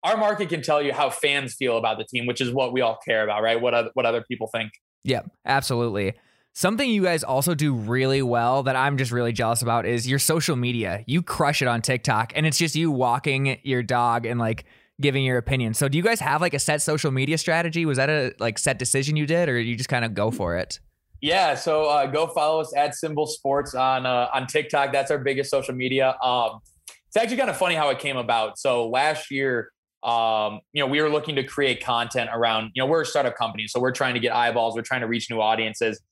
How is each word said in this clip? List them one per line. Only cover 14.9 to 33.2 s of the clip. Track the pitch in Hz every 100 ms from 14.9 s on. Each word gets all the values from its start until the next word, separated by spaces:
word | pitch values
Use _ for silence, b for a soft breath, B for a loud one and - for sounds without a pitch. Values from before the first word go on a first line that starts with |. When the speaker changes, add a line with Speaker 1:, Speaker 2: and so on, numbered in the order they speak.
| -
Speaker 2:
giving | 143 135
your | 131 127
opinion. | - 135 117
So | 110 139
do | 143
you |
guys | 190 233
have, | 151 147
like, | 175
a | 143
set | - 151
social | - 151 147
media | 131 135 156
strategy? | - 165 170 160 165
Was | 131
that | 139
a, | 151 135 -
like, | 117 110
set | - 131
decision | 123 139 139 151
you |
did, | 147 165 170
or | 120
you | 117
just | 117 127
kinda | 131 117
go | 98 107
for | 120 90 85
it? | 92 - _ _ _ -
Speaker 1:
Yeah, | 139 180 175
so, | 135 - 156 151
uh, | 147
go | 139 147 160
follow | 165 151 160
us | 156 143
at | 147
Simbull | 135 160 151 147
Sports | 151 139 139 143
on, | 127 131 131
uh, | 127 123 120
on | 135 127
TikTok. | 151 151 147 139
That's | 139 135
our | 147
biggest | 135 135 139
social | 139 131
media. | 127 127 131 131 131
Um, | 127 123 113 110 - _ - B _
it's | 208
actually | 226 240
kinda | 254
funny | 160 185
how | 160 151
it | -
came | 143 131
about. | 120 117 110 -
So | 139 123 117
last | 123 147 147 -
year, | 139 135 123 110 _ _ _
um, | - 117 113 110 107 104 _
you | 147
know, | 135
we | 143
were | 151
looking | 151 151 143
to |
create | 127 - 139 117
content | - 120 117 127 117
around, | 117 117 110 110
you | 127
know, | 131
we're | 165
a | 151
startup | 147